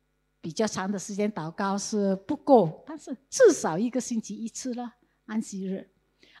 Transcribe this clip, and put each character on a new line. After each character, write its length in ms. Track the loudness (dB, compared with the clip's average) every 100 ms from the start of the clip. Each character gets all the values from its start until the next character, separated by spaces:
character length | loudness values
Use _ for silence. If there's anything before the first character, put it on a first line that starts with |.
| _ _ _ _
比 100 | -8
较 140 | -2 -2
长 240 | -2 -6
的 80 | -6
时 160 | -6
间 180 | -4 -4
祷 160 | -4 -8
告 280 | -4 -4 -4
是 360 | -4 -2 0 -2 -4
不 100 | -4
够， 480 | 6 6 6 0
但 140 | -14 -16
是 180 | -12 -14 _
至 220 | 6 8
少 260 | 8 2 -2
一 100 | -2
个 120 | -2
星 200 | -4 -6
期 160 | -6 -8
一 120 | -10
次 260 | -8 -8
啦， 220 | -8 -10 -14 _ _ -8
安 140 | -6
息 240 | -6 -6
日。 240 | -6 -6 -8 _ _ _ -20 -12